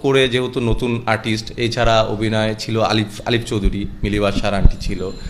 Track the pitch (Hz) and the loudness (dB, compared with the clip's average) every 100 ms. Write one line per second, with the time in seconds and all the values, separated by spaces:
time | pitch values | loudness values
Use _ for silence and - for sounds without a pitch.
0 | 139 135 131 123 127 127 117 107 123 117 | 2 4 4 2 -2 -2 0 0 0 -2
1 | 117 110 113 110 - - 117 120 117 113 | 0 -2 0 -4 -4 -4 -4 0 2 4
2 | 110 104 110 110 110 110 - 110 98 107 | 2 0 -2 0 -2 -4 -4 0 2 0
3 | 107 - - 120 117 110 95 101 101 - | -2 -4 -2 -2 0 0 0 0 -6 -6
4 | 104 101 101 98 107 98 95 - - 101 | -2 0 0 0 0 4 6 6 0 -4
5 | 92 - - | -6 -8 -10